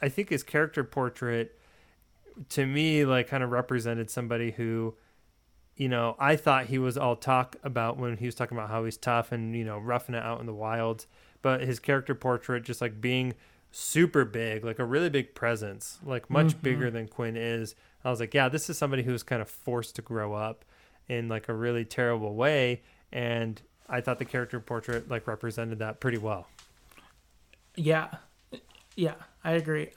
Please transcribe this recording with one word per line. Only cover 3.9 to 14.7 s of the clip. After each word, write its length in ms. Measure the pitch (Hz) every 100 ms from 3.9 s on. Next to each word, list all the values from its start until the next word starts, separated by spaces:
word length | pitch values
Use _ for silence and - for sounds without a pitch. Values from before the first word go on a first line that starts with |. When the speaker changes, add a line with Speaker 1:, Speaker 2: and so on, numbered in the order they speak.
| 117 113
Speaker 1:
somebody 420 | - 117 117 117
who, 440 | 110 113 113 113 110 _ _ _ _ _ _ _ -
you 120 | 135
know, 260 | 120 117 -
I 160 | 139 151
thought 300 | 156 131 123
he 120 | 131
was 180 | 127 123
all 180 | 131 120
talk 420 | - 131 123 -
about 340 | 139 120 117 127
when 200 | 123 110
he 80 | 120
was 100 | -
talking 220 | 120 120
about 120 | 107
how 160 | 110 113
he's 120 | -
tough 340 | - 117 117
and, 240 | 120 113 117
you 80 | 110
know, 120 | 104
roughing 380 | 113 120 - 117
it 80 |
out 160 | 113 117
in 60 | 117
the 80 |
wild. 520 | 107 110 113 113 113 - - - _
But 200 | 135 131
his 180 | 131 123
character 360 | - 139 131 131
portrait, 480 | 131 120 - 123
just, 180 | 117 117
like, 180 | 120 107
being 340 | 120 127 127 - - _ _
super 540 | - - 156 170 147 117
big, 400 | 113 113 110
like, 140 | 113